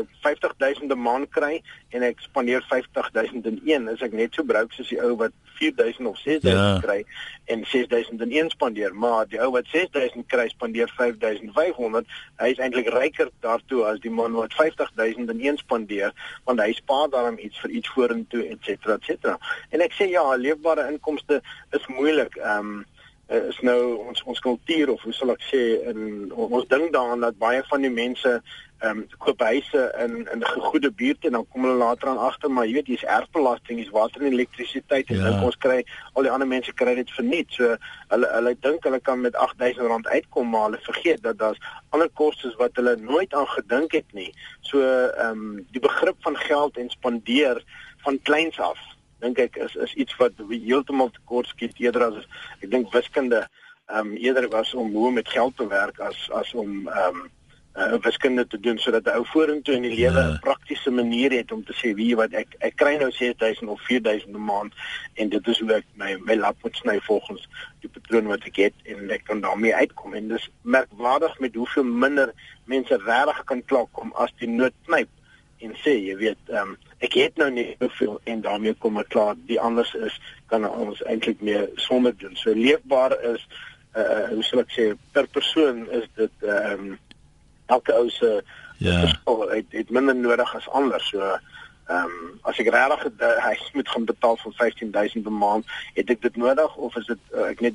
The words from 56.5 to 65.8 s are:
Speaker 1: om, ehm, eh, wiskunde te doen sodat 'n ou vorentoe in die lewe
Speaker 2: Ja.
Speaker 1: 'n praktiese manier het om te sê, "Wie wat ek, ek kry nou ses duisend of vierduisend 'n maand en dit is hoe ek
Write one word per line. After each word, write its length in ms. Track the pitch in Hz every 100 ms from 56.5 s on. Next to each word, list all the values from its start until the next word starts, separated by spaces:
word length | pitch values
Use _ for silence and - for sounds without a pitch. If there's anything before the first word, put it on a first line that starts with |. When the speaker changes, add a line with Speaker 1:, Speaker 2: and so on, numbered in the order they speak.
Speaker 1:
om, 340 | 117 101 98 98
ehm, 300 | 107 - - - _ _ _ _
eh, 200 | - 113 117
wiskunde 460 | 117 - 131 123 117
te 120 | 107
doen 180 | 110 113
sodat 280 | - 110 110
'n 40 | 110
ou 80 | 120
vorentoe 500 | 156 156 151 135 127
in 60 |
die 140 | 120 113
lewe 240 | 120 85
Speaker 2:
Ja. 80 | 82
Speaker 1:
'n 80 | 76
praktiese 500 | - 180 - 147 139
manier 400 | 123 117 117 135
het 200 | 127 113
om 120 | 110
te 100 | 104
sê, 200 | - 120 101
"Wie 200 | 117 113
wat 160 | 110
ek, 140 | 107 - -
ek 160 | 110 -
kry 220 | 147 147
nou 140 | 131
ses 240 | - 123 117
duisend 320 | 113 104 110
of 120 | 104
vierduisend 540 | - 123 110 107 196 -
'n 80 | 107
maand 280 | 101 104 - - - -
en 160 | - 107
dit 180 | 104 117
is 120 | 113
hoe 140 | 113
ek 100 | 107